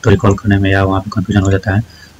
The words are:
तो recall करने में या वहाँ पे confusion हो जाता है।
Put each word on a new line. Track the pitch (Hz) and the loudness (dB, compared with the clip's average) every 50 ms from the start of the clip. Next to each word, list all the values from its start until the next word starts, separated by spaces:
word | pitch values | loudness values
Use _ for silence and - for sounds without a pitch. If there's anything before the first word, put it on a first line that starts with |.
| - | 0
तो | 113 | 2
recall | 101 92 - 101 98 | 2 2 2 0 0
करने | - - 101 101 98 | 0 0 0 0 0
में | 98 98 | 2 0
या | 98 98 95 | 0 0 0
वहाँ | 95 95 95 | 0 0 -2
पे | 95 104 | -4 -4
confusion | - 104 95 - 101 101 | -6 -4 -4 0 0 0
हो | 95 98 | 2 2
जाता | 98 95 - 104 95 | 0 0 -2 -2 -2
है। | 107 117 - - - - - - | -2 -2 -4 -10 -20 -20 -20 -20